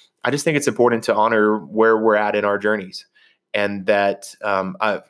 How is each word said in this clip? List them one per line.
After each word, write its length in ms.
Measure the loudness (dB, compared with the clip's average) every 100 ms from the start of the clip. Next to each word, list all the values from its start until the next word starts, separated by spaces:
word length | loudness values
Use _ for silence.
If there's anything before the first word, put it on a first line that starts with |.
| _ _
I 60 | -4
just 140 | -2
think 120 | -2 0
it's 120 | 0
important 360 | 2 2 2 0
to 100 | 0
honor 420 | 2 2 2 0
where 400 | -2 2 4 4
we're 180 | 2 2
at 200 | 0 0
in 100 | 0
our 140 | 0
journeys, 480 | -2 -2 -6 -18 -20 _ _ _ _ -4
and 280 | -4 -2 0
that, 460 | 0 0 -2 -10 -10
um, 340 | -4 -2 -4 -4
a, 220 | -4 -4